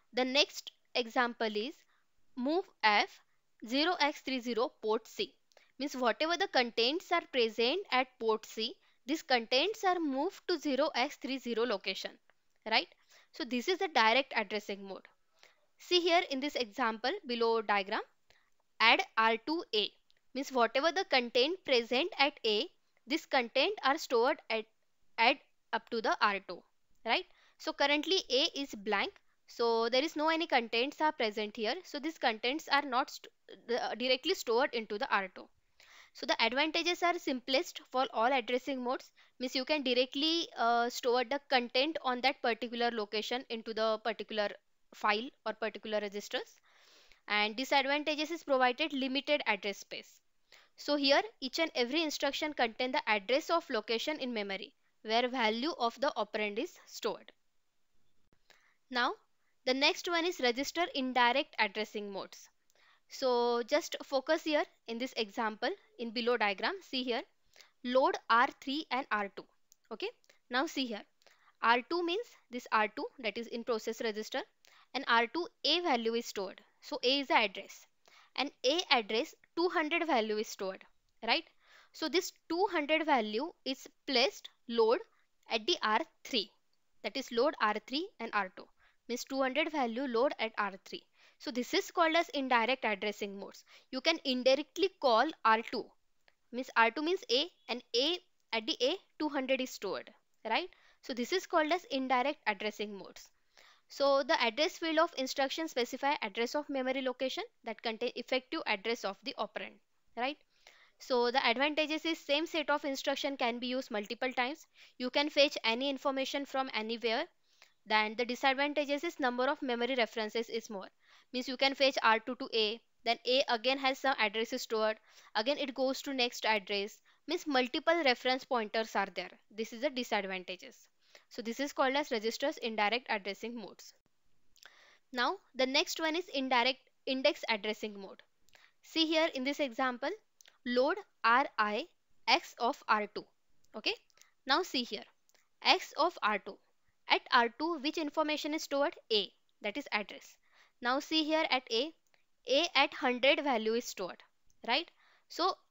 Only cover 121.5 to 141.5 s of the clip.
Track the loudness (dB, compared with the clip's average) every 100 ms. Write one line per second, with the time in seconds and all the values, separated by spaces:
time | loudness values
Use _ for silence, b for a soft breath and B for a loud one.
121.5 | 0 2 4 2 4 4 4 2 -6 -2
122.5 | 0 0 -2 _ _ -2 -2 2 2 2
123.5 | 0 0 0 0 0 0 2 0 0 -4
124.5 | -6 -4 -2 -2 -2 B B B -2 0
125.5 | -2 -4 0 0 0 -4 -2 -2 0 0
126.5 | 0 0 -4 -4 -10 b b -6 -6 0
127.5 | 0 0 0 2 4 4 2 0 -2 -2
128.5 | -4 -2 -2 -2 -2 -2 -6 -12 -16 _
129.5 | -10 -8 -4 -4 -2 -2 -2 -2 -6 -8
130.5 | -12 -14 -20 _ _ b b b -10 -8
131.5 | -4 -4 0 2 2 -2 -2 -4 -2 -4
132.5 | -4 -6 0 0 0 -2 -4 -4 -8 -10
133.5 | -10 -12 -16 -20 _ _ _ _ _ _
134.5 | _ B B B B _ -2 0 -2 _
135.5 | -2 2 2 0 -2 -2 -2 -4 -4 2
136.5 | 2 2 -2 _ _ -4 2 2 0 -2
137.5 | -2 -2 -6 -8 -10 -16 -18 _ _ _
138.5 | b b b -6 0 2 2 2 0 -2
139.5 | -2 -4 0 -2 -2 -6 -6 _ _ b
140.5 | b -2 2 2 0 -6 _ 4 4 4